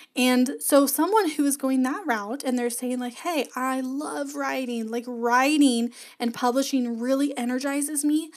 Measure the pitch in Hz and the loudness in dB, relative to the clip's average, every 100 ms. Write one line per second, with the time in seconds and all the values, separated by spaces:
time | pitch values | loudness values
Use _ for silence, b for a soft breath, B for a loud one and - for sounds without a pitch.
0 | B - 254 247 254 285 - 285 277 - | B 0 2 4 2 0 2 4 4 2
1 | 339 440 349 302 285 269 269 262 254 370 | 2 2 2 0 0 0 0 2 0 -2
2 | 330 220 202 277 262 247 240 233 254 247 | -2 -4 -4 -6 -2 -2 -2 -4 -4 -4
3 | 247 240 339 320 - 247 262 262 254 269 | -6 -6 -4 -2 -4 -4 -2 -2 -4 -6
4 | 302 294 285 285 269 269 247 233 220 240 | -6 -6 -6 -6 -4 -4 -4 -4 -4 -6
5 | 240 233 233 247 269 302 277 233 233 B | -6 -4 2 4 4 6 6 4 0 B
6 | B B 240 233 247 254 269 262 233 233 | B B -4 0 0 2 0 0 -2 -4
7 | 240 269 285 285 240 254 277 285 294 302 | 0 0 0 -2 -2 -2 -2 -2 -2 0
8 | 294 302 320 | 2 0 -2